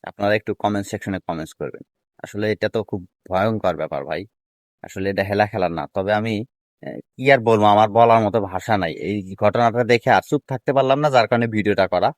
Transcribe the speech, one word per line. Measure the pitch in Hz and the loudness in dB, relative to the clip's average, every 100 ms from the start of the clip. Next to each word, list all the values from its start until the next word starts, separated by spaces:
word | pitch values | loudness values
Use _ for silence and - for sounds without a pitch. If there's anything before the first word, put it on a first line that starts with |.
আপনারা | - - 101 | -18 -6 -2
একটু | 107 - | -2 -2
কমেন্ট | 101 104 104 98 | -4 -2 -4 -6
সেকশনে | 107 - 95 | -10 -8 -8
কমেন্টস | - 82 78 | -8 -10 -10
করবেন। | - 69 - - _ _ _ | -10 -12 -12 -20 _ _ _
আসলে | - 101 107 | -14 -6 -4
এটা | 104 107 | -2 -4
তো | 113 | -4
খুব | 101 101 87 _ _ | -6 -10 -10 _ _
ভয়ঙ্কর | 92 107 110 95 80 | -2 -2 0 -2 -4
ব্যাপার | 78 73 | -6 -8
ভাই, | 69 80 107 _ _ _ _ _ | -8 -10 -10 _ _ _ _ _
আসলে | - - 98 | -16 -6 -4
এটা | 98 | -2
হেলা | 98 101 104 | -2 -2 -2
খেলার | 110 87 | -2 -4
না। | 82 71 | -4 -6
তবে | 101 95 | -6 -2
আমি, | 107 113 104 120 _ _ _ | -2 -2 -6 -8 _ _ _
আহ, | - - - | -16 -16 -18
কি | - 131 | -2 2
আর | 135 | 4
বলবো, | 113 113 104 | 4 4 6
আমার | 104 110 | 6 4
বলার | 107 117 113 | 4 6 6
মতো | 107 113 | 4 0
ভাষা | 98 92 - 104 | -4 -8 -2 -2
নাই। | 85 73 | -2 -6
এই | 78 104 92 98 | -6 -6 -8 -2
ঘটনাটা | 104 117 117 113 | 0 2 2 2
দেখে | 117 120 - | 2 2 4
আর | 101 | 2
চুপ | - 147 _ | 2 -4 _
থাকতে | 131 - | -6 0
পারলাম | 135 131 139 | 0 2 2
না, | 151 | 4
যার | 131 107 | 2 2
কারণে | 120 117 | 0 0
ভিডিওটা | 107 101 95 95 | -2 0 0 0
করা। | 90 107 | 2 0